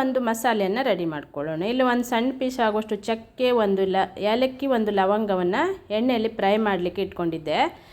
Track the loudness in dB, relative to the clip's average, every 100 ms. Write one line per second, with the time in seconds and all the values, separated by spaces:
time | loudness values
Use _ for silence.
0 | 2 0 -2 0 0 0 0 0 0 0
1 | -2 -6 -8 -8 -6 -4 -2 2 2 2
2 | 0 0 0 -2 -4 0 0 0 -2 -4
3 | -4 -6 -6 -2 2 4 4 2 2 0
4 | 0 -2 0 2 0 -2 0 0 2 2
5 | 2 2 0 0 0 0 0 -4 -4 -2
6 | 0 0 0 0 2 2 2 0 -2 -4
7 | -6 -4 -4 -4 -2 0 0 -4 -20